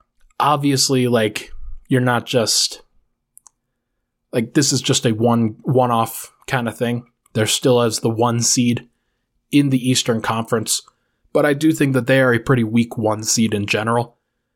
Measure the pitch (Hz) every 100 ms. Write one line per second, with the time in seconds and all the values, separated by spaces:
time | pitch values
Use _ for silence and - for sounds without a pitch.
0 | _ _ _ - 143 147 143 135 - 131
1 | 123 120 110 - - - - - - 127
2 | 123 120 - 127 107 - - - _ _
3 | _ _ _ _ _ _ _ _ _ _
4 | _ _ _ 135 120 156 139 135 - 135
5 | 123 110 117 117 113 110 - 127 123 117
6 | 113 - - _ - 131 117 - 120 120
7 | - _ _ 113 110 - 139 120 117 107
8 | 117 110 120 117 113 - 120 117 - _
9 | _ _ _ _ _ 147 143 131 127 123
10 | - 113 117 113 113 113 107 - - _
11 | _ _ _ 151 147 143 156 156 143 131
12 | 120 135 127 117 - 127 110 117 117 -
13 | 107 107 110 - 113 104 101 104 110 117
14 | 117 _ _ _ _